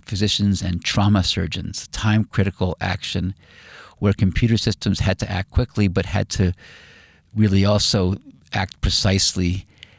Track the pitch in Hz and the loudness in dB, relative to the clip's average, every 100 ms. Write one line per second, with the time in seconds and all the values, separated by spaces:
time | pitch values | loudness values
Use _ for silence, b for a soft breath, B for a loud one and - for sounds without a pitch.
0 | - 98 101 - 101 95 90 87 - - | -6 -2 -2 0 0 0 -2 -4 -2 0
1 | 101 101 90 - 87 - - - - - | 4 4 2 -2 -4 -6 -8 -10 -10 -4
2 | 110 107 104 - 98 - 92 82 95 90 | 0 2 0 0 -2 0 -4 -2 -4 -4
3 | - 92 87 - B B B B B B | -6 -4 -4 -8 B B B B B B
4 | 101 95 95 - 117 113 - 104 - 92 | 0 2 2 2 2 2 0 -4 -2 0
5 | - - 104 95 98 - 123 - 101 90 | 0 -2 -4 -6 -2 -2 -2 0 0 0
6 | 85 98 98 - 92 87 B B B B | -2 -2 -4 0 0 0 B B B B
7 | B B B 107 107 95 98 104 - 104 | B B B 0 2 4 4 2 2 0
8 | 90 101 - - - - 98 - - - | 0 -2 -8 -20 -8 -6 -6 -4 -2 0
9 | 98 98 - - 87 92 - B B | 2 2 0 0 -2 -2 -6 B B